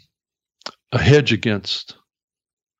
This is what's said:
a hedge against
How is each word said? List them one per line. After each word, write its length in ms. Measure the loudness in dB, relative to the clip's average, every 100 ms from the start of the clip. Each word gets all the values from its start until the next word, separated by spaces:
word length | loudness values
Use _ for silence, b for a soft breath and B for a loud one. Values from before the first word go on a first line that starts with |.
| _ _ _ _ _ _ -20 _ -6
a 60 | 0
hedge 340 | 4 4 4
against 640 | -2 -2 -4 -4 -10 -10 -20 _ _ _ _ _ _ _